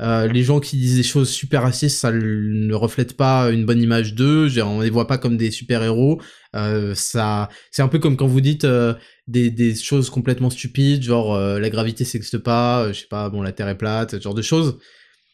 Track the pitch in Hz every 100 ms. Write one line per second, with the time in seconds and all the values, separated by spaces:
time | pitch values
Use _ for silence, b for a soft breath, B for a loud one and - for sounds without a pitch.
0 | 113 113 113 123 123 147 143 135 123 127
1 | 123 147 127 - 135 143 127 123 147 -
2 | 123 113 110 107 104 107 107 107 113 -
3 | 123 - 135 131 123 113 110 117 117 117
4 | 107 107 135 156 151 123 104 104 113 113
5 | 113 131 123 117 113 - 117 117 113 113
6 | 135 165 B B B 107 104 107 101 98
7 | - 117 107 104 104 B B - 135 156
8 | 156 131 135 131 135 151 139 123 117 117
9 | B B - 120 120 117 117 110 - 143
10 | 123 131 127 123 127 - 127 - 139 143
11 | 120 120 107 101 98 101 110 113 113 110
12 | 123 113 98 113 120 117 120 123 107 98
13 | - 104 104 101 98 - 101 98 107 110
14 | 113 101 101 104 110 160 156 - b b
15 | b b b